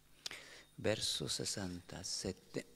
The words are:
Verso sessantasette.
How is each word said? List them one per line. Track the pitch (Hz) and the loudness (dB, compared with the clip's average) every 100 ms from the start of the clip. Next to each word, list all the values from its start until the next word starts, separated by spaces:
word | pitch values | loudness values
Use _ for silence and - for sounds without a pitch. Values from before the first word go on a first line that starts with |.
| - - - - - - - - | -20 -10 -8 -8 -12 -16 -14 0
Verso | 107 110 - - 71 | 4 4 4 2 2
sessantasette. | - - - 95 90 - - - - 101 92 - - - | 2 2 0 0 -2 -6 -6 -2 0 0 -2 -2 -4 -4